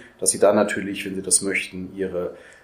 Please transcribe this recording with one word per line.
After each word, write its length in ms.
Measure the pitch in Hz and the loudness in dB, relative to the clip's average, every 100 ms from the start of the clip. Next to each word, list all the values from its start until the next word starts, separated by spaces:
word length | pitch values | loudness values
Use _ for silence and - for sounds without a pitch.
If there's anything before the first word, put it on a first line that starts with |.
| - - | -16 -4
dass 120 | 92 | -2
Sie 80 | - | 4
da 140 | 98 | 6
natürlich, 520 | 104 101 - 98 101 101 | 6 4 0 -4 -6 -6
wenn 100 | 95 | -6
Sie 60 | |
das 200 | 92 - | 0 0
möchten, 520 | 98 92 - 92 90 92 | 0 -2 -4 -8 -10 -6
Ihre 400 | 95 87 87 - - - | -4 -2 -6 -8 -20 -20